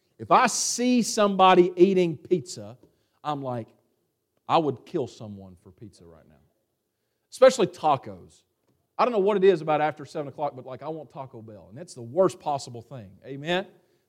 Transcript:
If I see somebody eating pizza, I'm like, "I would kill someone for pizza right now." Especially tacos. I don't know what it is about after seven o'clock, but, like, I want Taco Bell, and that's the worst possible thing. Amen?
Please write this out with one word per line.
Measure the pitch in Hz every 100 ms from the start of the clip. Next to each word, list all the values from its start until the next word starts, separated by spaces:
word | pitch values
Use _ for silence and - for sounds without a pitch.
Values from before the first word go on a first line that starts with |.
| _ _
If | 110
I | 185 247
see | - - - 247 247
somebody | - - 208 190 185 180 180 180
eating | 190 185 175 143
pizza, | - 180 - - 104 127 _ _ _ _
I'm | 147 147
like, | 131 120 113 _ _ _ _ _ _ _ -
"I | 151
would | 151 120
kill | - 175 120
someone | - 110 101 95 90
for | 98
pizza | 90 104 _
right | 85 80 71
now." | 73 73 _ _ _ _ _ _ _ _
Especially | - 254 254 190
tacos. | - 156 139 110 90 90 _ _ _ _ _ _ -
I |
don't | 240
know | 196
what | 190 208
it |
is | 190 175
about | 156 151
after | 151 147
seven | 139 165 139
o'clock, | 147 147 127
but, | 123
like, | 127
I | 143
want | 160 139
Taco | 151 131 120
Bell, | 110 104 85
and | 117
that's | 175
the | 127
worst | 117 156 185 -
possible | 156 139 - 120
thing. | - 131 98 95
Amen? | 123 139 151 180 - _ _ _